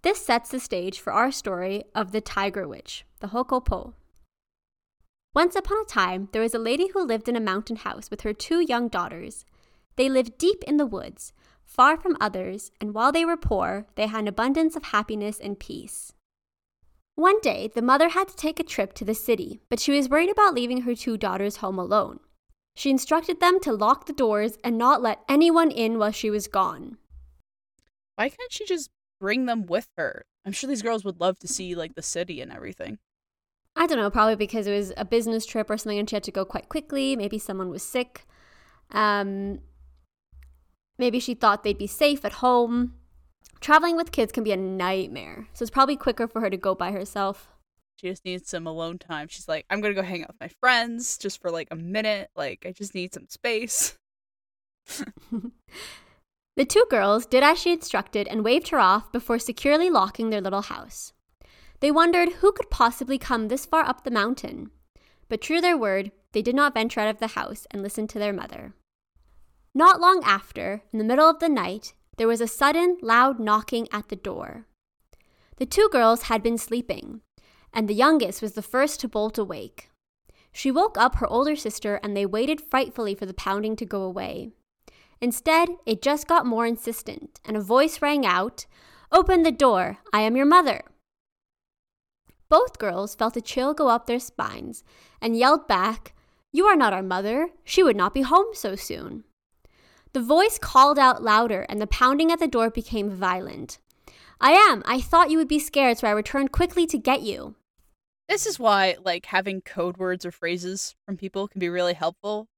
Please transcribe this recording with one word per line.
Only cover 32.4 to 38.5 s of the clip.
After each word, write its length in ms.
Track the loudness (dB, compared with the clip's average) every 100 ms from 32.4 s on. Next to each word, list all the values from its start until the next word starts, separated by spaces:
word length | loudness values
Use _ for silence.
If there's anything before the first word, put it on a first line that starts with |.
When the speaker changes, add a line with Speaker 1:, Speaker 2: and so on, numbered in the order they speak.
| -12
Speaker 2:
everything. 480 | -14 -14 -12 -14 -14 _ _ _ _ _ _ _ -2
Speaker 1:
I 120 | 0
don't 100 | 0
know, 140 | 0
probably 240 | 2 2 2
because 320 | -2 -4 -2
it 80 | -4
was 180 | -4 -8
a 80 |
business 420 | -2 0 0 -4 -4
trip 240 | -6 -4
or 80 | -6
something 220 | -4 -4
and 100 | -4
she 60 | -6
had 80 |
to 80 | -6
go 140 | -6 -6
quite 240 | -8 -8
quickly. 460 | -10 -6 -4 -2 -2
Maybe 240 | -4 -6
someone 300 | -8 -8 -6
was 140 | -8
sick. 440 | -6 -6 -6 -12 _ _ _